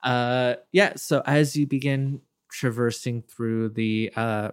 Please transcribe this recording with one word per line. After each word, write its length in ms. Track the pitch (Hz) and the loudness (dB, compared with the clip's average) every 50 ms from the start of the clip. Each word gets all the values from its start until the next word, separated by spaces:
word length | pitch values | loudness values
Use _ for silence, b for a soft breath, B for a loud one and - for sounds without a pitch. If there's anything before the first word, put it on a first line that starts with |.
Uh, 540 | - 127 123 123 120 120 123 127 127 123 123 - - _ | -2 0 2 2 2 2 2 2 2 0 0 -2 -4 _
yeah, 220 | - 185 202 165 - | 4 4 4 4 0
so 260 | - - - 151 135 - | -4 -2 0 0 0 2
as 320 | 131 143 147 151 139 - | 4 4 4 4 2 2
you 100 | 151 147 | -2 -2
begin 540 | 139 139 135 135 143 139 135 135 135 139 135 _ _ _ _ _ - | 0 -2 -2 -2 -2 -2 0 -2 -2 -4 -6 _ _ _ _ _ -16
traversing 720 | - - - 123 110 120 120 117 110 - - 127 120 117 | -8 -2 -2 -2 0 2 0 0 0 -2 -6 -6 -6 -6
through 480 | - _ - - 117 113 113 113 113 110 | -8 _ -10 -6 -4 -2 -2 -2 -2 -2
the, 420 | 110 113 113 110 110 110 110 101 - | -2 -2 0 0 0 0 -2 -2 -2
uh, 360 | 113 113 117 110 107 104 104 | -2 -2 0 -2 -2 -4 -6